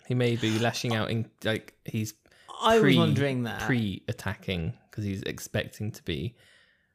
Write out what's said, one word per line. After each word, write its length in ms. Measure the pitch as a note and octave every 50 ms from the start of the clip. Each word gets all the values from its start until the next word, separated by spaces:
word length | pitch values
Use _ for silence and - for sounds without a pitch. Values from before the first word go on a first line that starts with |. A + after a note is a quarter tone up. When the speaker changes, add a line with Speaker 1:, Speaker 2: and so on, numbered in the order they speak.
| _ -
Speaker 1:
He 60 | B2
may 200 | B2 B2 A#2+ A#2
be 220 | A#2 A#2 A2 A2 A2
lashing 360 | A#2+ A#2 A2+ - - B2 A#2
out 160 | A2 G2 -
in, 180 | A2+ A2+ G#2+ - _ _ -
like, 300 | A2 A2 - - - - _ _
he's 300 | - - A2 A2 - - _ _ _ _ _ _ - - -
Speaker 2:
I 120 | A#3 A3 A3+
was 80 | A3+
Speaker 1:
pre-, 140 | - - -
Speaker 2:
wondering 460 | - E3 D#3+ C#3+ C3+ C#3+ C#3 C3 B2
that. 200 | A#2+ A2 G2+ -
Speaker 1:
pre-attacking 1120 | G#2 A2+ C3 A#2 A2 G2 F#2+ - - - - - - G2 F2 - - - F#2 E2+ E2 - - - _ _
'cause 100 | - A2 G#2
he's 180 | G2+ F#2+ F#2+
expecting 680 | - - - - - - - G#2+ - - - - G#2 G#2+
to 120 | - - -
be, 320 | - E2 C2+ D#2+ A#2 - _ _ _ _ _ _ _ _ _ _ _